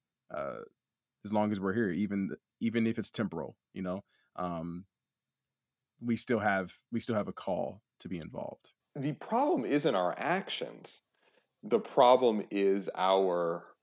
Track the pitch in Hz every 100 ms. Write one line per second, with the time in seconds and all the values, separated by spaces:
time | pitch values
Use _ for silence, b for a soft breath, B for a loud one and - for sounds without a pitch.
0 | _ _ - - 69 57 - _ _ _
1 | _ _ 104 104 107 104 95 101 110 82
2 | 104 101 98 - _ - 117 113 113 113
3 | 101 - 104 82 69 - _ 95 92 95
4 | - _ _ - 90 85 85 87 98 _
5 | _ _ _ _ _ _ _ _ _ -
6 | 120 117 - 113 104 98 90 - - 117
7 | - 110 98 - - 90 92 98 _ -
8 | 92 90 82 - - - _ _ _ 151
9 | 139 143 - 226 294 359 104 143 151 101
10 | 90 - 135 185 - - 62 57 - -
11 | _ _ _ _ _ _ 107 113 104 -
12 | 123 127 123 107 98 101 98 98 90 -
13 | 95 95 95 87 85 85 - -